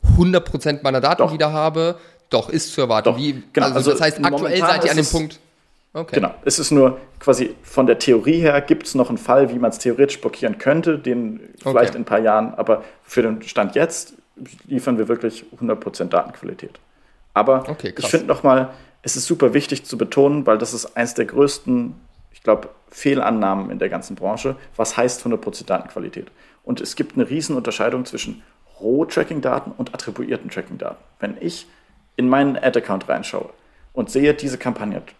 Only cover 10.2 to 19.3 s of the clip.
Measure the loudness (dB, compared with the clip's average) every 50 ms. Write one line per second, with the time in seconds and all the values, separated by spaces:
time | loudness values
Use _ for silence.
10.2 | -6 -8 -6 -4 -4 -4 -4 -2 0 2 2 2 2 0 -2 -2 -2 -4 -4 -2
11.2 | -4 -6 -8 -10 -14 -20 -20 -8 -6 0 4 4 4 4 2 -6 -4 0 0 2
12.2 | 4 4 2 2 0 -2 -4 -6 2 2 2 0 0 -12 -20 _ _ _ 0 2
13.2 | 2 2 0 -4 -8 -6 -2 -2 -2 0 2 0 0 0 0 -8 -12 -14 -18 -20
14.2 | _ _ _ -20 -20 -20 -20 -20 _ -6 -6 -4 -2 0 0 0 0 0 0 -2
15.2 | -2 -6 -6 -6 -20 -20 -12 -8 -4 -2 -2 -2 -4 -12 -8 -6 -6 0 0 0
16.2 | 0 -2 -8 -14 -14 -14 -14 -12 -16 -18 _ -20 _ _ _ _ _ _ _ _
17.2 | _ _ _ 0 4 4 4 2 2 -4 -10 -8 -8 -10 -8 -6 -6 -2 -2 -4
18.2 | -2 -2 -4 2 4 4 4 4 4 0 -8 -18 -20 _ _ _ _ -8 -6 -6
19.2 | -2 -4